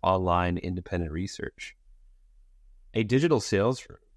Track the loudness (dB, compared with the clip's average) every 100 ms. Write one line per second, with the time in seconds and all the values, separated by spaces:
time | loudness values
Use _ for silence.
0 | 0 2 2 2 2 -2 -4 -6 -6 -4
1 | -4 -6 -8 -8 -12 -12 -20 -20 -20 -20
2 | -20 -20 _ -20 -20 _ -20 -20 -6 -2
3 | 2 4 4 2 2 2 2 0 -8 -20
4 | _